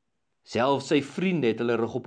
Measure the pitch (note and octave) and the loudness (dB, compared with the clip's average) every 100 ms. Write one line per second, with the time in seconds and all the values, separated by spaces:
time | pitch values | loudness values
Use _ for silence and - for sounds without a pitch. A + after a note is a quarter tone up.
0 | _ _ _ _ - A2 C3 C3+ C3+ C#3+ | _ _ _ _ -6 0 2 0 2 0
1 | C#3 - F#3 E3+ A#2+ A2 A#2+ A#2 A2+ B2+ | 0 -2 -2 2 0 0 0 0 -2 -2